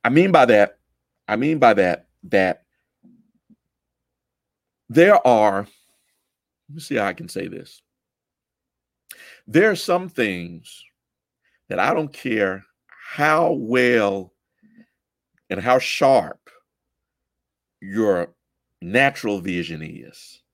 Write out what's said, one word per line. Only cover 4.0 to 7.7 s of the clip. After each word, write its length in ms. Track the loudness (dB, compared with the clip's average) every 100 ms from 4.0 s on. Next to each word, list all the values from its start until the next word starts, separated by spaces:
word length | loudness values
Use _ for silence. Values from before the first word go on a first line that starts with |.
| _ _ _ _ _ _ _ _ _
there 360 | 4 6 6
are, 440 | 4 4 2 0 -6 _ _ _ _ _ _ _ _ _ _
let 60 |
me 60 | -20
see 160 | -6 -4
how 100 | -4
I 60 |
can 160 | -6 -12
say 180 | -12 -12
this. 360 | -14 -20